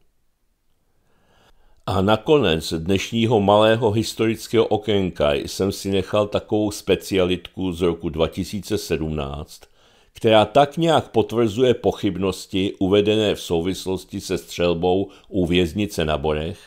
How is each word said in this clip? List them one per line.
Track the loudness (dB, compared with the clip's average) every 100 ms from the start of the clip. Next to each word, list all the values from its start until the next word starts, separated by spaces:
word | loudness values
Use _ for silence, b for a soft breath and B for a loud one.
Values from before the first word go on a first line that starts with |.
| _ _ _ _ _ _ _ _ _ _ _ _ _ _ _ _ _ _ -4
A | 0
nakonec | 2 2 4 4 4 0 -2
dnešního | -4 -2 -2 -2 -2 2 2
malého | 4 6 6 4 2
historického | 0 -2 -2 -2 -2 -2 0 2
okénka | 0 0 0 -2 0 0
jsem | 0 -4 -4 -2
si | -2 -2
nechal | -2 0 -2 -2
takovou | -4 -2 -2 -2
specialitku | -4 -2 -2 0 0 0 -2 -6 -8 -6
z | 0
roku | 0 0 -4
dva | -2 -2
tisíce | -2 -8 -8 -6 -6
sedmnáct, | -4 -4 -4 -6 -8 -10 -14 -20 -20 b b b b
která | -2 4 6
tak | 6 4 2 2
nějak | 2 2 2
potvrzuje | 0 0 0 0 2 2
pochybnosti | 2 -2 -2 -4 -2 -4 -4 -6 -2 -2 -2
uvedené | 2 4 4 2 0
v | -2
souvislosti | -2 -2 -2 -4 -6 -8 -8 -12
se | -6 -6
střelbou | -6 -2 0 0 0 0 -2 B -8
u | -2 0
věznice | 2 0 -2 -4 -2
na | -2 -2
Borech, | -2 -2 -6 -10